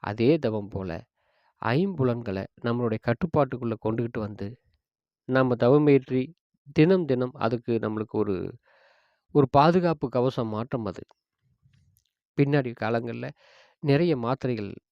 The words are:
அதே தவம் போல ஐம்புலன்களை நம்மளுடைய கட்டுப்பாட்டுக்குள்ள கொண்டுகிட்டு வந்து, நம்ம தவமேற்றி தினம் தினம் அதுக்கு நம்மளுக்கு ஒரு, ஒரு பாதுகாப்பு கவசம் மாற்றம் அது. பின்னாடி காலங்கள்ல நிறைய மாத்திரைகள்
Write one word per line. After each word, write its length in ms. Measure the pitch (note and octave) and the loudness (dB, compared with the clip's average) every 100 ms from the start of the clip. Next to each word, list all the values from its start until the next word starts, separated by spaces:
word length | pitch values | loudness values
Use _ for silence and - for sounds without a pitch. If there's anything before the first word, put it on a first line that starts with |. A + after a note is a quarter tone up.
அதே 280 | - G#2+ A#2 D#3+ | -8 0 2 2
தவம் 320 | B2 G#2+ G2+ | 0 -4 -6
போல 200 | G2 F#2+ E2+ - _ _ _ _ _ | -10 -8 -10 -12 _ _ _ _ _
ஐம்புலன்களை 840 | - B2+ G3 F3 B2+ A#2+ A2 F#2+ G2 _ | -2 0 -2 0 -2 -2 -4 -6 -8 _
நம்மளுடைய 360 | A#2+ A#2 A#2+ A2 | -4 -2 -2 -2
கட்டுப்பாட்டுக்குள்ள 720 | - A#2 E3+ D#3+ C3+ B2 B2 A2 | -2 -2 -2 0 0 -2 -6 -4
கொண்டுகிட்டு 380 | A2 A2+ A#2+ A#2+ | -4 -2 -4 -4
வந்து, 280 | G#2 G#2 G2+ - _ _ _ _ _ _ - | -8 -8 -10 -12 _ _ _ _ _ _ -2
நம்ம 260 | C3 C3 | 2 2
தவமேற்றி 680 | A#2+ B2 C#3+ D3+ C#3 C3 B2+ C3 - _ _ - | 2 4 6 6 4 4 -4 -4 -10 _ _ -8
தினம் 340 | D3+ D#3 F#3+ D#3+ | 2 4 4 2
தினம் 280 | B2+ B2+ | -2 -2
அதுக்கு 380 | C3 A2+ A#2 A#2+ A#2 | -2 -2 -2 -2 -2
நம்மளுக்கு 380 | A2+ G#2+ G#2+ A2 | -2 -4 -4 -2
ஒரு, 180 | G#2 F#2 F#2 - _ _ _ _ _ _ _ | -2 -2 -6 -12 _ _ _ _ _ _ _
ஒரு 120 | D3 C#3 | 2 4
பாதுகாப்பு 560 | C#3+ D3+ F3 F3 D#3+ C3+ | 6 6 4 0 -2 -2
கவசம் 440 | B2+ B2+ - A2+ | 0 0 -2 -4
மாற்றம் 320 | G#2+ A#2 B2+ G#2+ | -4 -6 -6 -6
அது. 160 | E2+ - _ _ _ _ _ _ _ _ _ _ _ _ - | -8 -16 _ _ _ _ _ _ _ _ _ _ _ _ 0
பின்னாடி 320 | C#3 D3 B2 | 2 2 -2
காலங்கள்ல 520 | A2+ A2 A#2 A#2+ A#2 B2+ - _ _ _ _ | -4 -2 -2 -4 -10 -12 -14 _ _ _ _
நிறைய 300 | D3 C#3+ F3 D3 | 0 2 2 0
மாத்திரைகள் 540 | A#2+ B2+ C3 A#2+ G2+ - _ | -2 -4 -4 -4 -6 -12 _